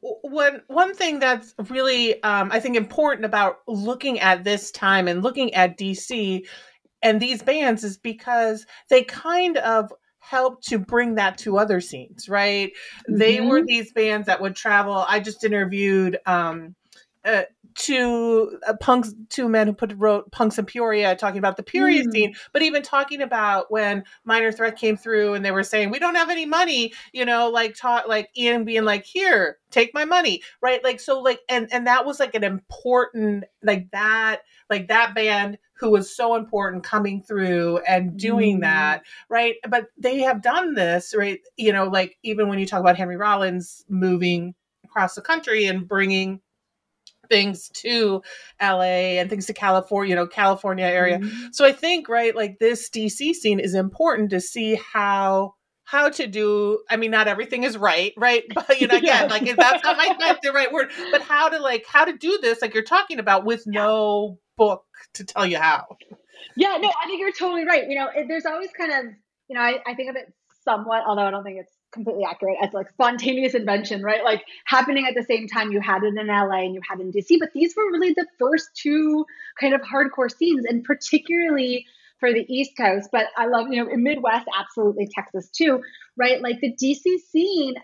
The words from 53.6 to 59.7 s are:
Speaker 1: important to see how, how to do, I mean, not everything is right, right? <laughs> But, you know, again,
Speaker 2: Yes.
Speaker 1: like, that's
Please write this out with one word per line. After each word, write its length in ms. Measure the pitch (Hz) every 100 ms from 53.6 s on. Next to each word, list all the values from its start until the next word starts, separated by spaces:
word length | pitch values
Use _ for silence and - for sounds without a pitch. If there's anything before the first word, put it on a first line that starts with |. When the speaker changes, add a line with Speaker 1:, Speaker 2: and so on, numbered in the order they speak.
| 190
Speaker 1:
important 560 | 190 190 - 330 269 208
to 100 | 190
see 380 | 185 - 220 220 -
how, 600 | 220 202 196 196 190 196 _ _ _
how 260 | - 277 294
to 160 | 294 262
do, 560 | 202 214 208 208 214 -
I 80 | 226
mean, 140 | 226
not 160 | 220 214
everything 380 | 202 226 247
is 120 | 247 220
right, 360 | 202 165 190 -
right? 280 | 240 240 -
<laughs> 60 |
But, 260 | 220 - 269
you 60 | 285
know, 100 | 381
again, 320 | 330 247 208
Speaker 2:
Yes. 20 |
Speaker 1:
like, 260 | 214 247 240
that's 260 | 247